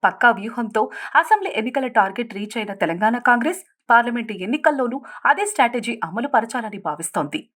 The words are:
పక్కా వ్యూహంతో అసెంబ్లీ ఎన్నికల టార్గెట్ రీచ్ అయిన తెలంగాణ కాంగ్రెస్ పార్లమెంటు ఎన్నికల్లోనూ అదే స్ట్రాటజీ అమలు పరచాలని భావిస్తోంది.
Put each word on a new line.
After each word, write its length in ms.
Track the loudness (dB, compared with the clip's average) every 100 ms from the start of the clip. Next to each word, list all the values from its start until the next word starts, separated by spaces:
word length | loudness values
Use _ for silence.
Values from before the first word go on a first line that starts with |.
| 0
పక్కా 240 | 4 4 4
వ్యూహంతో 440 | -4 -6 -4 -2 -2 -4 0 0
అసెంబ్లీ 320 | 4 2 0 -4
ఎన్నికల 280 | -4 -2 0 2
టార్గెట్ 360 | 2 0 -8 -8
రీచ్ 200 | -8 -6
అయిన 140 | -8 -2
తెలంగాణ 360 | -2 2 0 2 4
కాంగ్రెస్ 320 | 4 2 -4 -12 _ _
పార్లమెంటు 420 | 4 4 -4 -6 -8 -4
ఎన్నికల్లోనూ 520 | 0 2 2 -2 -4 -10 -4 2
అదే 160 | 2 0
స్ట్రాటజీ 420 | 2 2 2 -6 -6 -6
అమలు 220 | -6 0 0
పరచాలని 440 | 0 -6 -8 -8 -8
భావిస్తోంది. 520 | -6 -4 -4 -4 -6 -10